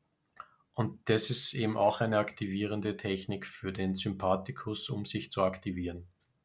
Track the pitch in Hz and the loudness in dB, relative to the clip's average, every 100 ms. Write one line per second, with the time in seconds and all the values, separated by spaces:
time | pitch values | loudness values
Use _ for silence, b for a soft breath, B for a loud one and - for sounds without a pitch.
0 | _ _ _ B B B B - 110 - | _ _ _ B B B B -2 -2 -2
1 | - 110 - 131 - - 110 110 104 - | 2 4 4 2 2 2 0 4 4 4
2 | 113 107 104 - 101 98 101 107 107 101 | 2 2 2 -2 -4 -2 -2 -2 -2 -2
3 | 104 95 95 101 - - 95 92 95 95 | -2 -2 -2 -6 -8 -8 -6 -2 0 0
4 | 110 95 95 95 - - - 107 - 110 | -2 0 2 2 0 -10 -6 -4 -4 -4
5 | 101 107 - - 95 92 - 90 87 87 | -4 -4 -4 2 2 2 -4 -4 -4 -6
6 | 90 _ _ _ | -12 _ _ _